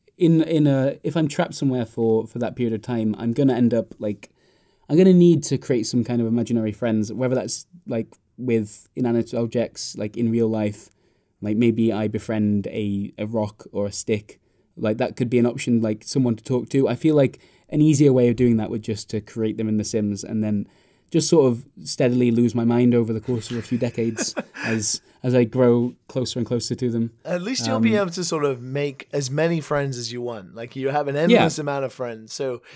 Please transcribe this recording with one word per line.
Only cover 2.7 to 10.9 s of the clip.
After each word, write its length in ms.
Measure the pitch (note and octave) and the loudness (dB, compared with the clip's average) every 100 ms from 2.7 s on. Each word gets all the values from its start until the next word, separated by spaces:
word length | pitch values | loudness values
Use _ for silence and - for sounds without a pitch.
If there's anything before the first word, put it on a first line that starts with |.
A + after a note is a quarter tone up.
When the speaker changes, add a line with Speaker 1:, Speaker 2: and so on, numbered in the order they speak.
Speaker 1:
of 80 | A2 | -4
time, 320 | - A#2+ A2 G#2 | -4 -2 -2 -2
I'm 140 | A#2 | -4
gonna 220 | A#2 C#3 | 2 2
end 200 | A#2 A#2+ | 4 2
up, 200 | A#2 - - | 2 -2 -8
like, 320 | G#2+ G#2 - _ _ _ _ _ - | -8 -8 -14 _ _ _ _ _ 0
I'm 80 | D3+ | 4
gonna 160 | F#3+ | 8
need 320 | F3+ F3 D#3 | 8 8 6
to 140 | - C#3 | 2 -4
create 260 | - B2 | 0 -2
some 180 | A2 B2 | 0 -2
kind 180 | A#2 A#2+ | 0 -2
of 60 | A2+ | 0
imaginary 460 | A#2 A2 A#2 A2 | 0 0 -2 -2
friends, 400 | G#2 A#2+ A2 G#2+ | -2 -2 0 -2
whether 220 | A2 B2+ | -4 -2
that's, 320 | B2+ G#2 - - - - | -2 -4 -8 -12 -20 -6
like, 300 | A#2 A2 _ _ - | -6 -6 _ _ -10
with 520 | B2+ A2+ G#2+ - - - | -2 0 -2 -10 -14 -4
inanimate 380 | B2 A#2 A2+ | 0 0 0
objects, 640 | A#2+ A#2 A#2+ A2+ - - - | -4 -2 -2 -4 -6 -10 -8
like, 200 | G#2+ A2 | -8 -4
in 160 | A#2 | -2
real 160 | A#2 A2+ | 0 0
life. 420 | A2 G#2 G#2 - | 0 -2 -6 -16